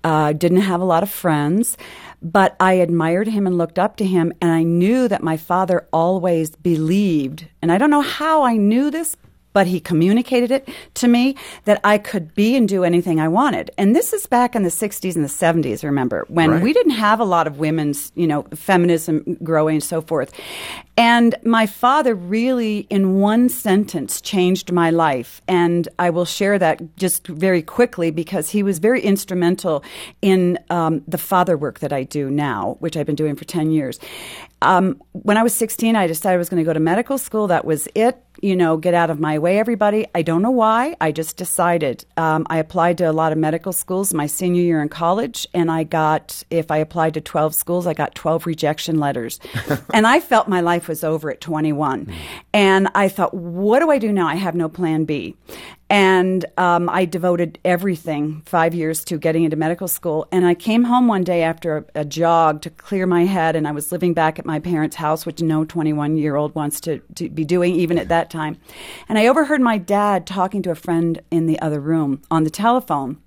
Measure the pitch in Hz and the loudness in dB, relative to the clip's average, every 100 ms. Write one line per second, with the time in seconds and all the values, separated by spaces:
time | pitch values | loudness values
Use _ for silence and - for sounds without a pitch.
0 | 165 156 151 151 175 180 196 175 185 165 | 0 0 0 0 2 2 2 0 2 2
1 | 196 - 180 151 147 185 240 - - - | 0 -4 -2 0 2 0 -2 -6 -14 -20
2 | - - 165 196 190 - 185 185 170 170 | -20 -14 -6 0 0 2 2 4 2 2
3 | 160 175 214 214 190 180 165 - 202 - | 0 0 0 -2 0 0 -2 0 -2 -2
4 | 196 185 165 - 170 165 165 170 185 254 | 0 2 0 0 0 2 2 2 2 2
5 | 247 196 160 160 - 180 185 180 - 160 | 0 0 -2 -4 -2 -2 0 -2 0 0
6 | 170 190 180 165 156 - 180 160 156 190 | 0 0 0 0 -2 -4 -2 0 2 2
7 | 202 156 135 156 160 _ 165 180 294 294 | 2 0 -2 -8 -18 _ 0 2 4 2
8 | 285 - 302 311 262 226 202 233 294 311 | 0 -4 0 2 2 2 2 2 0 -2
9 | 330 - _ _ _ 202 185 180 - 160 | -8 -10 _ _ _ 2 2 0 0 2
10 | 175 220 240 247 240 269 - - - - | 4 2 2 0 2 0 -4 -18 -16 0
11 | 240 240 254 277 - - - 208 202 208 | 4 4 2 -2 -12 -8 0 2 4 2
12 | 208 208 160 - 214 262 214 196 180 175 | 0 -6 -6 0 2 4 2 2 4 2
13 | 175 160 160 180 277 - - - 202 262 | 2 0 2 2 2 0 -6 0 4 4
14 | 466 - - 240 247 240 185 - 214 - | 2 -4 0 2 2 0 -2 -2 -6 -4
15 | 190 165 143 - 170 165 139 107 151 139 | -4 -2 -4 0 2 2 0 -4 -2 -2
16 | 123 82 - 170 160 160 202 311 415 233 | 0 -4 -2 2 2 4 2 4 2 2
17 | 214 220 220 175 156 143 156 160 147 143 | 2 2 2 2 0 -2 -2 0 -2 -4
18 | - - 170 147 - 156 - 185 175 165 | -8 -2 0 0 -4 -12 2 4 4 2
19 | 160 156 - 175 160 160 156 156 - 165 | 0 -4 -4 -8 -2 0 2 0 -2 -6
20 | 160 160 - - - - - - - - | -4 -4 -4 -10 -16 -14 -14 -16 -2 2
21 | 233 233 233 - 226 226 220 - 247 285 | 4 6 4 2 0 2 0 0 2 2
22 | 254 214 175 214 247 254 220 208 202 202 | 2 -2 -2 -2 0 0 -2 -4 -2 0
23 | 190 190 202 220 247 - 214 190 208 165 | 2 2 4 4 2 0 0 2 0 -6
24 | 135 - - 190 180 185 - 175 165 165 | -6 -8 -4 0 2 0 0 0 2 2
25 | 160 131 117 - - 180 170 175 165 - | 2 0 -6 -14 -2 2 2 0 -2 -2
26 | 175 170 175 - 196 202 175 156 165 - | -2 0 -4 -2 0 2 2 0 -6 -4
27 | 185 - - 151 190 180 160 - 160 - | -4 -4 -8 -2 2 0 0 0 0 0
28 | 165 160 160 190 151 208 202 175 208 254 | -4 -2 -4 -4 -2 -2 0 0 2 2
29 | 202 196 - 180 175 180 185 147 - - | 2 0 -2 0 0 0 -2 -4 -6 -18
30 | - - 202 190 175 175 _ 175 160 160 | -18 -4 2 4 2 0 _ -2 0 -2
31 | - 165 - 185 180 160 143 - 143 139 | -4 -8 -2 0 2 0 -2 -6 -6 -4
32 | 131 151 139 143 147 104 95 - 165 156 | -4 -6 -2 -2 -2 -2 -4 -6 -6 -4
33 | 147 147 151 143 - 170 156 160 131 - | -4 -2 -2 -4 -6 -2 0 0 -2 -8
34 | - - - - - _ 135 185 190 - | -16 -18 -18 -18 -20 _ 4 4 2 -2
35 | _ 175 - 208 233 - 220 - 226 226 | _ -6 0 2 2 0 -4 -2 0 2
36 | 180 160 196 180 170 175 160 156 160 190 | 0 -2 0 0 0 -2 0 0 2 0
37 | 247 269 - 220 208 170 - 151 - - | -2 -4 -4 -4 0 0 0 -4 -2 0
38 | 226 262 _ - 208 185 170 160 170 175 | 0 0 _ -6 -2 2 2 2 2 2
39 | 165 151 156 156 165 196 220 226 208 208 | 2 0 -2 0 0 0 0 0 2 0
40 | - - 165 165 214 262 220 226 269 - | -2 -4 0 0 2 2 2 2 0 -2
41 | 160 151 160 - 180 - 175 170 147 120 | -2 -2 -8 -8 -8 -2 0 2 0 -4
42 | - - 160 156 160 160 156 185 170 170 | -8 -4 0 0 -2 -4 -2 0 0 2
43 | 170 156 160 156 156 165 190 180 - 185 | 0 2 0 0 0 -2 -6 -8 -6 -4
44 | 196 160 147 - 185 175 175 165 151 160 | -2 -2 -4 -4 -2 0 2 0 -2 -2
45 | 170 196 247 - - 180 170 160 160 160 | -2 0 -4 -8 -8 -2 0 0 -2 0
46 | 156 156 - - - 170 160 156 156 170 | 0 0 -4 -16 -6 -4 -2 -2 -2 -2
47 | 160 156 - 160 156 151 - 175 175 156 | -2 -2 -6 -2 -2 -2 -4 -4 -2 -4
48 | 151 - - 160 170 160 151 151 - 160 | -6 -4 -2 -2 -2 -2 -2 -2 -2 -2
49 | 143 131 117 - - 113 - - - 226 | -2 -4 -8 -12 -10 -10 -6 -6 0 2
50 | 220 285 - 233 - 185 170 175 165 156 | 4 2 4 0 2 0 0 -2 -4 -6
51 | 160 160 156 - 160 156 156 147 151 127 | -2 -4 -4 -10 -6 -4 -2 -2 -2 -4
52 | 117 82 73 - - 208 196 190 196 - | -8 -12 -14 -16 -4 2 4 4 2 2
53 | 196 196 180 196 170 170 202 247 320 277 | 0 0 -4 -4 -8 -2 2 4 4 2
54 | 214 202 165 160 190 170 160 160 170 156 | 2 0 0 0 -2 -2 -4 -2 -2 -2
55 | 151 147 85 - - - - - _ 202 | -2 -4 -6 -14 -20 -20 -20 -20 _ 2
56 | 190 185 185 185 - - 180 175 175 180 | 4 4 2 0 -4 -2 2 2 0 -2
57 | 190 180 180 175 170 - 185 175 196 165 | -2 -2 -2 0 -2 -4 -2 0 0 -4
58 | - 147 151 156 - 180 165 170 160 160 | -4 -4 -4 -6 -4 0 0 0 -4 -4
59 | - 160 160 160 165 156 160 170 185 - | -6 -2 0 2 0 0 -2 -4 -6 -6
60 | 175 156 - 185 180 175 - 226 240 247 | -4 -4 -2 2 4 2 2 2 4 4
61 | 240 202 180 175 165 165 175 151 - - | 4 2 0 0 0 -2 -4 -4 -6 -8
62 | 147 151 165 165 160 151 165 - - 196 | -6 0 2 4 4 0 -8 -16 -6 -2
63 | 185 175 175 190 160 160 147 151 151 180 | 0 2 2 2 0 0 -2 -6 -6 -2
64 | 180 170 160 156 - 156 160 165 151 - | 0 2 0 -2 -6 -6 -2 -2 -2 -4
65 | 156 160 170 160 165 156 156 170 156 151 | -4 -2 -4 -4 -2 0 -2 -2 -2 -2
66 | 147 160 151 143 147 156 147 - - 151 | -2 -2 0 -2 -2 -4 -6 -6 -6 -8
67 | _ - 165 147 151 180 180 170 170 175 | _ -10 -10 -6 -2 0 2 0 0 0
68 | - 165 160 160 156 170 - - - - | 0 -2 -2 -6 -8 -8 -16 -20 -18 -20
69 | - 214 226 277 285 302 247 220 175 202 | -4 2 4 4 2 2 2 0 0 0
70 | 208 196 160 190 190 202 180 160 - 165 | 2 0 -2 -4 -2 -2 -4 -6 -2 0
71 | 170 165 _ 170 165 156 160 151 143 160 | 0 -2 _ 0 0 0 -2 -4 -2 0
72 | 147 135 - 165 160 - 220 247 247 147 | 0 -4 -2 0 0 0 0 0 0 -4
73 | 135 147 | -4 -10